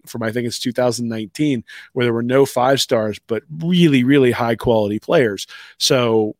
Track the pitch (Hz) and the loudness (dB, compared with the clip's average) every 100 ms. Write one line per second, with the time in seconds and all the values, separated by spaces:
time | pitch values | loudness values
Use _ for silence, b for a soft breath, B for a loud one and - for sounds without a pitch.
0 | - 120 113 117 120 - 127 117 123 120 | -16 -8 -6 -4 -6 -6 -6 -2 -2 -2
1 | 117 113 107 - 151 127 - B B 131 | -6 -8 -8 -4 -2 -2 -6 B B -4
2 | 123 117 120 135 135 - 127 135 - 120 | -2 -2 0 2 2 2 0 0 0 -2
3 | 107 104 - 107 - 156 165 180 170 135 | -2 -6 -6 -8 -8 -8 -2 4 4 4
4 | 123 143 127 117 117 113 - 113 104 107 | 4 4 4 2 -2 -2 0 0 0 -4
5 | - 170 117 98 - B B B - 135 | 0 0 0 -2 -10 B B B 0 0
6 | 120 113 107 - | 2 2 0 -4